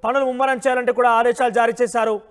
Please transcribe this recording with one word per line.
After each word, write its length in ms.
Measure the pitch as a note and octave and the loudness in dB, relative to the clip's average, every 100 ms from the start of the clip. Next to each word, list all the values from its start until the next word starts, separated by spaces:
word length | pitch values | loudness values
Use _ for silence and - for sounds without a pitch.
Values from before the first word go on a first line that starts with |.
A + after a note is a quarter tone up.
పనులు 200 | A3 C4+ | 0 0
ముమ్మరం 320 | C4 B3+ C4 B3+ | -2 -2 -2 0
చేయాలంటే 360 | C4 B3+ B3 | 0 0 0
కూడా 180 | B3 B3 | 2 2
ఆదేశాలు 400 | A3+ A#3+ A#3+ B3 | 4 2 0 0
జారీ 220 | A3 A3+ A#3 | 2 0 0
చేశారు. 380 | A#3+ A#3+ A3 G#3+ - | -2 0 -2 -4 -8